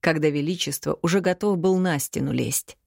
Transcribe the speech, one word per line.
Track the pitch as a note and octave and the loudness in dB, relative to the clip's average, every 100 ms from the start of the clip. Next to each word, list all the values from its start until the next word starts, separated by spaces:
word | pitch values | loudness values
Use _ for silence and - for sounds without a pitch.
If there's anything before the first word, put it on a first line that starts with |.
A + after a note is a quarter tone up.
когда | - D#3+ D3+ | 2 2 2
Величество | D3 D3 F3+ - C#3+ - - | 0 -2 -4 -4 -6 -4 -2
уже | E3+ F#3+ | 2 2
готов | F#3 F3+ G#3 F#3 | 2 0 0 2
был | F3+ F#3 | 2 2
на | F#3 D3 | 2 0
стену | - C#3 C3+ | -2 -4 -2
лезть. | B2+ A#2 B2+ - - | -2 -2 -4 -6 -20